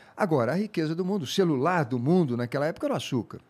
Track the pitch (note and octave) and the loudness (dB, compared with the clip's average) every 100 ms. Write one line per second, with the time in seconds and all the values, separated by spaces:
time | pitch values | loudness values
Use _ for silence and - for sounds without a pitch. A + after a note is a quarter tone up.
0 | - - F#3 D3+ A#2 E3 G#3+ - D#3 E3 | -18 -4 0 2 2 0 -2 -2 -2 -2
1 | F#3 G3+ C3+ - F3+ C#3 D3+ F3+ B2 B2+ | -2 -4 -2 2 2 2 2 2 0 0
2 | B2 F#3 D3+ A#2+ A#2+ C#3 D3 F3+ D4 G3+ | 2 4 4 0 -2 -2 -2 -2 -4 -2
3 | - C3 - - - | -2 -4 -4 -10 -18